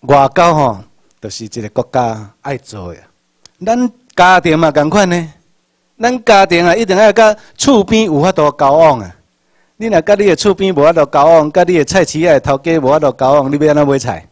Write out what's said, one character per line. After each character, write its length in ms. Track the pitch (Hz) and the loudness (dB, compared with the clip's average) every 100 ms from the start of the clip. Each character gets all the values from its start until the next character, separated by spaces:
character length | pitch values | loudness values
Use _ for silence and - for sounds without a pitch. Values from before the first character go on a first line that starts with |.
外 280 | 127 139 135 | 2 2 2
交 180 | - 170 | 2 0
吼， 280 | 156 135 101 113 _ _ _ | 2 -2 -4 -14 _ _ _
就 80 | 107 | -18
是 140 | - | -16
一 40 | 110 | -14
个 200 | - 107 | -14 -10
国 200 | - 120 | -8 -6
家 380 | 127 117 110 104 _ | -4 -4 -6 -14 _
爱 160 | - 139 | -12 -12
做 360 | - 107 90 | -14 -16 -16
的。 60 | 85 _ _ _ _ _ _ | -18 _ _ _ _ _ _
咱 280 | 185 233 247 _ _ - | -6 -4 -4 _ _ 0
家 240 | 180 185 | 2 2
庭 180 | 175 156 | 2 0
嘛， 140 | 160 | 0
同 160 | 151 151 | 0 -2
款 180 | 190 190 | 0 0
呢。 240 | 175 160 - _ _ _ _ _ _ | -2 -6 -16 _ _ _ _ _ _
咱 240 | 226 254 | -4 -4
家 200 | 220 202 196 | 2 2 2
庭 200 | 170 175 | 2 0
啊， 80 | |
一 100 | 180 | 0
定 120 | 220 190 | -2 2
要 160 | 214 | 2
甲 240 | 202 220 214 - _ | 4 2 0 -10 _
厝 280 | - 254 | 0 0
边 220 | 190 220 220 | 2 0 0
有 140 | 151 | 0
法 120 | 170 | -2
度 180 | 180 147 - | 0 -2 0
交 140 | 143 | 0
往 260 | 147 160 131 | 4 2 2
啊。 160 | 95 87 _ _ _ _ _ _ | -6 -18 _ _ _ _ _ _
你 100 | 220 | -2
若 140 | 208 | -2
甲 140 | - | 0
你 120 | 208 208 | 0 2
的 80 | |
厝 180 | 160 208 | 0 -2
边 220 | 175 190 | -2 -2
无 80 | 165 | 0
法 80 | 147 | 2
度 120 | 170 | 2
交 220 | 143 151 147 | 0 2 4
往， 260 | 165 151 | 4 2
甲 100 | 165 | -2
你 160 | 175 180 | 0 0
的 60 | |
菜 200 | 139 190 | 0 -2
市 140 | 165 151 | -2 -2
仔 140 | 170 | 0
的 80 | 143 | 0
头 160 | 135 139 | 0 -4
家 200 | - 165 | -2 -2
无 80 | 131 | 0
法 100 | 151 | 0
度 140 | 147 | 0
交 220 | 123 131 | -2 0
往， 180 | 147 135 | 0 0
你 60 | 147 | -2
要 60 | 151 | 0
安 60 | 147 | 0
怎 100 | 147 | 0
买 120 | 139 | -2
菜？ 280 | 123 87 - | -4 -10 -14